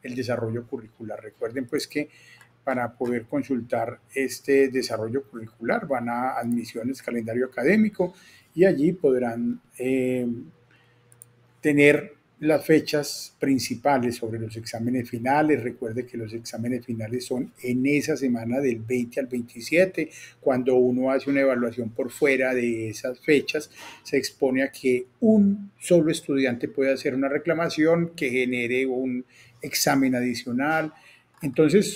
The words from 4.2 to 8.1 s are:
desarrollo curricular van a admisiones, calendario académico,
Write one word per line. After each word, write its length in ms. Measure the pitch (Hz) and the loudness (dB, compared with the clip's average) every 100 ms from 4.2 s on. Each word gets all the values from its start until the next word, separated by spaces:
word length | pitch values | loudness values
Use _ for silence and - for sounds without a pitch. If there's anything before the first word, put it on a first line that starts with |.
| 131 - - 139 135 | -4 -4 2 4 4
desarrollo 540 | 127 120 113 113 127 | 2 -4 -4 -4 -6
curricular 640 | 139 117 113 - 113 - 180 | -6 -12 -16 -8 -4 -4 -2
van 220 | 127 120 | -4 -4
a 220 | 120 127 | -4 -4
admisiones, 680 | 127 120 120 110 120 117 135 | -4 -2 -4 -4 -8 -8 -8
calendario 460 | - 120 113 117 127 | -6 -6 -4 -2 -4
académico, 680 | - 127 214 214 - 180 | 0 2 4 2 0 -4